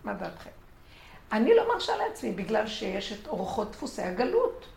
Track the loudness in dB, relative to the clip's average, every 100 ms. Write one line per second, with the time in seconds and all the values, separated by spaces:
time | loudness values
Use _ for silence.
0 | -6 -6 -6 -8 -16 -18 -20 -20 -20 -20
1 | -20 -20 -4 2 8 8 6 0 0 0
2 | -2 -2 -6 -4 0 0 0 -4 -4 -4
3 | -4 -8 -6 -4 -2 -2 -4 -4 -8 -4
4 | -4 0 2 4 4 0 -14